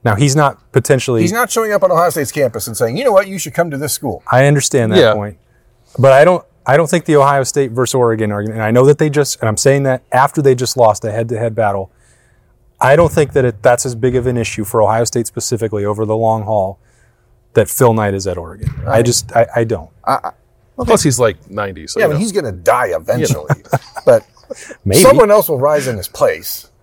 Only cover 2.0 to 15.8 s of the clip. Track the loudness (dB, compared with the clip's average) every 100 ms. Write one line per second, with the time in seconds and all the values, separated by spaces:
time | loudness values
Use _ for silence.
2 | 0 -2 -6 -2 -2 -4 -10 -4 -4 -2
3 | 0 0 0 -8 -8 -4 -4 -4 -8 -8
4 | -8 -10 -2 2 4 2 0 0 2 4
5 | 4 2 -4 -12 _ _ _ _ _ 2
6 | 4 6 6 4 -4 _ 0 0 2 -2
7 | 2 4 4 2 -2 -2 -2 -2 -2 0
8 | 0 0 -2 -4 -6 -4 0 4 4 4
9 | 0 0 -2 -2 -4 0 2 2 0 -4
10 | _ 0 0 2 2 2 -2 2 2 2
11 | -4 -6 -6 -4 -6 -2 -2 -2 -8 _
12 | _ _ _ _ _ _ _ _ 2 4
13 | 4 2 0 0 -2 2 2 2 -2 -4
14 | -2 0 -2 -2 -4 -6 -4 0 2 0
15 | -2 -4 -6 -8 -8 -4 -4 -4